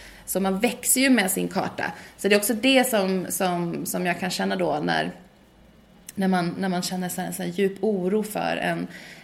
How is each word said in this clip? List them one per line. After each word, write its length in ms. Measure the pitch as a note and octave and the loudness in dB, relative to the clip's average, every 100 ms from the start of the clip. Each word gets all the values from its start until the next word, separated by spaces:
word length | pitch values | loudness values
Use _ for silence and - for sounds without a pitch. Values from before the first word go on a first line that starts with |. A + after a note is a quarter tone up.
| - - - | -20 -18 -6
Så 140 | F#3 | -2
man 200 | F#3+ F#3+ | 0 0
växer 420 | A#3 - - B3+ | 0 -2 0 4
ju 80 | C4+ | 6
med 220 | B3 F#3+ | 6 4
sin 160 | F#3 F3 | 0 -2
karta. 360 | F3+ - - - - - - | -2 -4 -4 -8 -8 -16 -4
Så 100 | G3 | 4
det 80 | G#3 | 4
är 40 | |
också 140 | G#3 | 4
det 360 | A3 C4 C4 B3+ | 2 4 6 6
som, 360 | G#3+ F#3+ F#3+ E3+ | 2 2 0 -2
som, 560 | - F#3 F3 E3+ D#3 F3 | -2 0 0 -2 -4 -4
som 200 | F#3 F3+ | -2 -2
jag 140 | F3 | -2
kan 100 | F#3 | -2
känna 260 | F#3 G3 F#3+ | -2 -2 0
då 240 | E3+ D3 | 0 0
när, 280 | E3+ D#3+ E3 - - _ - _ - - - - - - | 0 0 -2 -6 -18 _ -20 _ -20 -20 -20 -20 -16 -2
när 120 | F#3+ | 2
man, 280 | F#3 E3+ - | 2 0 -2
när 100 | F#3+ | -2
man 120 | F3+ | -2
känner 280 | F#3 F#3 F3+ | -2 -4 -6
så 120 | F3+ | -6
här, 60 | F3 | -6
en 60 | |
sån 120 | F3 F3 | -6 -6
här 80 | |
djup 200 | F3 G3+ G3 | 0 0 0
oro 400 | A3 G3+ F3+ G#3+ | -2 0 0 0
för 340 | G#3+ - E2+ - | -2 -2 -2 0
en, 300 | - E3+ F3+ - - - | -2 -2 -4 -10 -18 -20